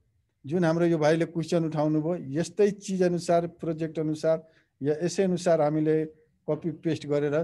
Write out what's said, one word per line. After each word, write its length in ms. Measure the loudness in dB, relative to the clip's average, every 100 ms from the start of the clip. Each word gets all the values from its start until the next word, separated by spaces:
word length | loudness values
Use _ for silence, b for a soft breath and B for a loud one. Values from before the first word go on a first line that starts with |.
| _ _ _ _ -6
जुन 160 | 0
हाम्रो 220 | 2 2 2
यो 120 | 4
भाइले 280 | 4 4 0
क्वेसन 360 | -4 -2 0 0
उठाउनु 320 | 0 0 0
भयो, 240 | -2 -4 -4 -4
यस्तै 300 | -6 2 2 2
चिज 220 | -6 0
अनुसार, 440 | 2 0 2 0 0 -6
प्रोजेक्ट 380 | -6 -4 -6 -4
अनुसार 360 | -4 -2 0 -2 -4 b b _
या 140 | -4 -2
यसै 200 | -2 0 0
अनुसार 320 | 0 2 2
हामीले 360 | 2 2 2 0 0 b b _ -6
कपी 220 | -4 -4 -6
पेस्ट 260 | -4 -4 -2
गरेर 240 | -2 0 -2